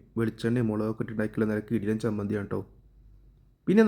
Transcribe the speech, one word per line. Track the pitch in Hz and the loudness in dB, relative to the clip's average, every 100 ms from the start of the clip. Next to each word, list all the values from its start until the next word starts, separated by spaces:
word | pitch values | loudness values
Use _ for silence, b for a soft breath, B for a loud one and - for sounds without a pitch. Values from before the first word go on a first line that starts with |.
| - 113 | -6 -2
വെളിച്ചെണ്ണയും | 113 110 117 120 113 | -2 0 0 2 0
മുളകൊക്കെ | 107 107 110 | 0 -2 -4
ഇട്ട് | 110 107 | -4 -4
ഉണ്ടാക്കിയുള്ള | 107 110 107 | -2 0 0
നല്ല | 107 107 | 0 -2
കിടിലൻ | 113 101 110 | -2 0 -2
ചമ്മന്തിയാണ് | 117 104 101 107 98 | -2 -2 -2 -4 -4
ട്ടോ. | 101 107 - - - - - - - _ _ - | -6 -8 -14 -20 -20 -20 -20 -20 -20 _ _ 2
പിന്നെ | 196 | 6